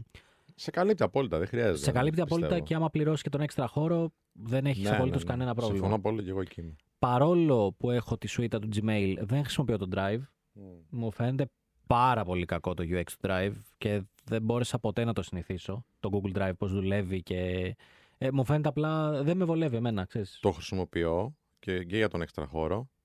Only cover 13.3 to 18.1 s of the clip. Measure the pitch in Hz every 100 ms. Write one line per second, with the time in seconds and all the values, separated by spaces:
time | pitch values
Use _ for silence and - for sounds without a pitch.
13.3 | 92 98 104 - _ 107 104 95 _ -
14.3 | 113 110 120 120 123 110 104 117 104 87
15.3 | 92 - 92 - 104 - _ 101 101 98
16.3 | 95 95 90 101 98 95 101 92 92 -
17.3 | 90 90 92 92 104 - - _